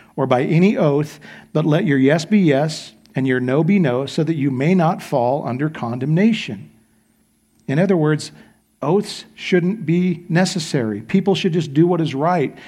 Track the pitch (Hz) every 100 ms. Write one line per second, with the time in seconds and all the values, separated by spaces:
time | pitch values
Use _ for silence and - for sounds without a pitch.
0 | - - 135 127 120 160 190 - 156 143
1 | 151 - - - - 151 156 156 202 139
2 | 131 165 160 208 170 135 156 156 - -
3 | _ 143 135 127 127 139 165 202 135 123
4 | 135 - 156 165 139 127 147 190 160 -
5 | - 139 120 143 135 123 156 156 117 127
6 | 139 160 220 220 - 98 - _ _ _
7 | _ _ _ _ _ _ - 139 190 180
8 | 151 151 - - - _ _ - 139 196
9 | 208 - - - - 180 175 220 151 175
10 | 185 165 - 165 185 180 - 143 110 104
11 | 110 190 196 190 190 170 156 135 175 175
12 | 151 131 160 180 127 -